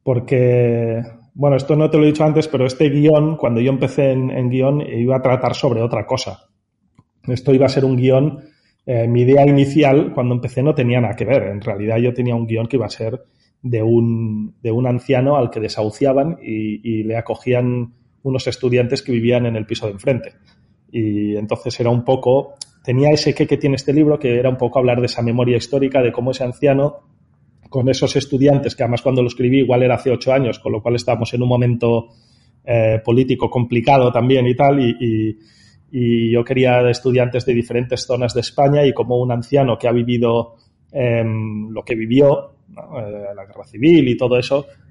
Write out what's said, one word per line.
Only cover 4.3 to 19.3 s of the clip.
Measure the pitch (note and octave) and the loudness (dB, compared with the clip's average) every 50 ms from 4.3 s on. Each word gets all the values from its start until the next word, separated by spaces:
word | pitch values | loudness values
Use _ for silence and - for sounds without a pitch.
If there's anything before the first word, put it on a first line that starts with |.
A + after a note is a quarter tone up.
en | - C3 B2+ B2 | -4 -4 -4 -2
guión, | B2+ B2+ B2+ C#3 C#3+ D3 | 0 0 0 0 0 -2
iba | - - A#2 A2+ A#2+ B2 C3 | -4 -6 -4 -2 0 0 0
a | C3+ | 0
tratar | - B2+ B2+ B2 B2+ B2 - | 0 0 0 0 0 -4 -4
sobre | - - C3+ A#2 A2+ | -2 -2 -2 0 0
otra | A2+ A#2+ C3 A2 G2+ | -2 -2 -4 -4 -4
cosa. | - C3 A#2+ - G2 G2 - _ _ _ _ _ _ _ _ _ _ _ _ _ _ _ _ - | -4 -6 -6 -6 -10 -12 -16 _ _ _ _ _ _ _ _ _ _ _ _ _ _ _ _ -8
Esto | C3 B2 A#2+ - C#3+ C3+ | -6 -6 -2 2 2 4
iba | C3 C3+ | 4 4
a | B2+ | 2
ser | - D3 C3+ | 2 2 0
un | C3 C3 | 2 0
guión, | B2 B2+ C3 C3 C3+ C#3+ D#3 D3 - - - _ _ _ _ _ _ - | 2 2 4 4 4 2 0 -4 -6 -20 -20 _ _ _ _ _ _ -8
eh, | C3+ B2 A#2 A2+ | -4 -2 -2 0
mi | A#2+ A#2+ A#2+ A#2+ | 0 2 2 4
idea | B2 C#3 C#3 C#3+ | 6 6 6 6
inicial, | C#3+ C#3+ C#3 C#3 C#3 C#3 D#3 D3 C3+ C3 D3 F3+ - - | 6 6 4 2 2 2 2 4 4 4 2 0 0 -4
cuando | C#3 B2 A#2+ B2 | -4 -2 -2 -2
empecé, | A#2+ A#2+ A#2 - C3 C3 | -4 -4 -6 -4 -2 0
no | D3+ D3+ | 0 0
tenía | D3 A#2+ A#2+ B2 B2+ | 0 0 0 0 0
nada | A#2+ G2+ G#2+ | 0 -2 -4
que | - A2+ | -4 -2
ver. | G#2+ C3+ B2 G2 | 0 0 0 0
En | F#2+ G2+ G2+ | -2 -8 -8
realidad, | G2+ B2 G2+ G2 G#2 G#2+ A2+ | -8 -8 -6 -4 -4 -2 -2
yo | A#2 A#2+ B2 B2 | 0 0 0 -2
tenía | C3 B2 B2 A#2 | -2 -4 -2 -2
un | A#2 A2+ | -4 -4
guión | A2 A2+ A2 A#2 | -4 -4 -4 -4
que | A#2 - | -2 -2
iba | B2 A2 | -4 -4
a | G2+ | -4
ser | - - A2+ A2+ B2 - - _ _ _ _ _ _ _ | -8 -8 -8 -8 -8 -10 -14 _ _ _ _ _ _ _
de | - B2+ A#2+ A2 A2 | -8 -6 -4 -2 0
un, | A#2 A#2 A#2 A#2 A#2 A#2 A2+ A2+ A2 G#2+ G#2+ G#2+ A2 - _ | 2 2 2 2 0 -2 -2 -4 -4 -6 -6 -8 -10 -12 _
de | - A#2 | -6 -4
un | A2 A#2+ B2+ | -2 -2 -2
anciano | B2 B2 A#2+ - - C3+ B2 C3 C#3 D3 | -2 -2 -4 -2 0 0 0 2 0 0
al | C#3 B2+ - | 0 0 -2
que | - A2+ | -4 -6
desahuciaban | G#2+ G#2+ - A2+ G#2+ G#2+ - - C3+ C#3 C3 C#3 C#3 E3 E3+ - | -8 -6 -6 -4 -4 -4 -2 -2 0 0 2 0 0 -2 -6 -10
y, | - A#2 A2 G#2+ G#2+ G#2+ G#2+ G#2 - A#2 A2+ A2 | -10 -8 -8 -6 -6 -6 -8 -6 -6 -6 -4 -4
y | G#2+ | -4
le | A2 A2 | -4 -4
acogían | A#2 - - A2 - - B2+ A#2+ B2 B2 B2 B2 B2 A#2+ A#2 _ _ _ _ _ _ - | -6 -4 -6 -8 -6 -2 -2 -2 0 0 -2 -2 -4 -6 -8 _ _ _ _ _ _ -8
unos | C3+ C3 B2 - | -6 -4 -4 -4
estudiantes | C3 A#2+ - C3 B2 B2 B2 A#2+ A#2 C#3 B2+ | -6 -6 -4 -2 0 2 2 0 0 -2 -6
que | - - | -4 -4
vivían | B2 A2+ A2+ A#2+ | -4 0 0 2